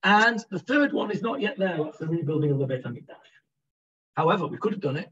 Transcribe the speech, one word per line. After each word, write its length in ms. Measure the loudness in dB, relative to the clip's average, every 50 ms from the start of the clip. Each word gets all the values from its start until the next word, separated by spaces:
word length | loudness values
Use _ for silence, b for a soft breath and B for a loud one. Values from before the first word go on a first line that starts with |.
| 4
And 400 | 6 6 6 6 6 2 0 -6 _
the 80 | -8 -10
third 340 | -4 0 2 2 4 4 2
one 160 | 0 -2 -2
is 140 | -4 -4 -2
not 180 | -4 -4 -2
yet 160 | -4 -4 -2 -2
there, 200 | -2 -2 0 -2 -4
that's 140 | -4 -6 -8
the 100 | -4 -2
rebuilding 440 | -2 -2 0 0 0 0 2 2
of 80 | 2 0
the 80 | 0 -2
Beit 160 | -4 -6 -6
HaMikdash. 480 | -8 -10 -12 -14 _ -20 -20 _ -20 _ _ _ _ _ _ _ _ _ _ _ _ _ _ _ _ _
However, 300 | 0 2 2 2 2 0
we 120 | -4 -6 -2
could 160 | -2 -2 -2
have 80 | -2
done 160 | -4 -4 -4 -4
it. 120 | -6 -10